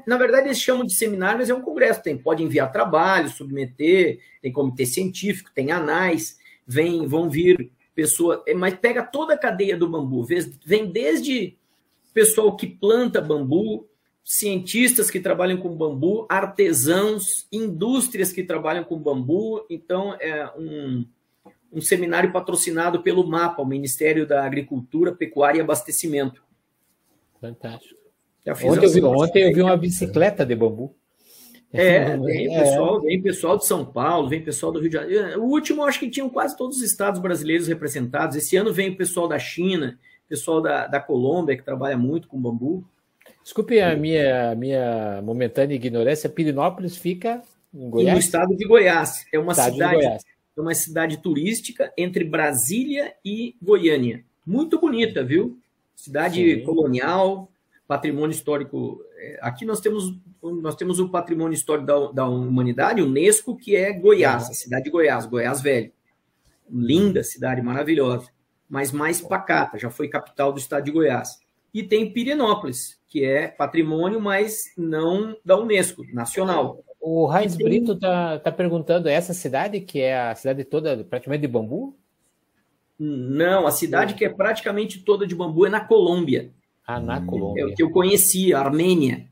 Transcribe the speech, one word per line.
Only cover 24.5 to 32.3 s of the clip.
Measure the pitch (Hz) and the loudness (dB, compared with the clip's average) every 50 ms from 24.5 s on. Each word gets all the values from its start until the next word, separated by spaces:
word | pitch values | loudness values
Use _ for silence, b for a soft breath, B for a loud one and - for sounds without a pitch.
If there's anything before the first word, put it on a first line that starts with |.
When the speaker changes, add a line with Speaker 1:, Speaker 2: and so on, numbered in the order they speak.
| 139 143 139 - 143 127 123 - - 160 180 180 175 | -2 -4 -6 -4 -8 -8 -8 -6 0 0 0 0 0
Speaker 1:
Pecuária | - 160 156 - 139 127 143 151 160 | -4 -6 -6 0 2 2 4 4 2
e | 151 | 2
Abastecimento. | 143 - - - - 147 - - 165 147 143 135 131 127 _ _ _ _ _ _ _ _ _ _ _ _ _ _ _ _ _ _ _ _ _ | 0 0 -2 -2 -6 -6 -4 -4 -2 -2 -2 -2 -2 -4 _ _ _ _ _ _ _ _ _ _ _ _ _ _ _ _ _ _ _ _ _
Speaker 2:
Fantástico. | - 117 117 - - 117 113 117 - - - _ _ _ _ _ _ _ _ _ _ | -16 -16 -16 -14 -14 -14 -14 -16 -20 -20 -20 _ _ _ _ _ _ _ _ _ _
Speaker 1:
Já | - 147 | -8 -6
fiz | - 127 131 | -2 2 2
Speaker 2:
Ontem | 156 190 202 | 6 6 6
eu | 180 156 | 8 8
vi, | 180 | 6
Speaker 1:
algumas | 151 135 127 139 160 165 | 6 6 4 4 2 4
Speaker 2:
ontem | - 196 190 | 4 6 6
eu | 180 151 | 6 6
vi | 170 180 | 6 6
uma | 185 185 170 | 6 4 4
Speaker 1:
coisas. | 170 180 180 - | 2 0 -2 -2
Speaker 2:
bicicleta | 180 - - 156 170 208 202 - 147 | -4 -2 2 4 4 4 2 0 0
de | 120 120 | 0 2
bambu. | 110 113 113 104 110 127 139 - _ _ _ _ B B B B B B B B B B _ - | 2 2 0 0 -2 -8 -12 -12 _ _ _ _ B B B B B B B B B B _ 0
Speaker 1:
É, | - 185 180 175 160 135 151 143 | 4 4 6 6 6 4 2 0
Speaker 2:
<laughs> | 135 | -2
Speaker 1:
vem | 139 156 | -2 -2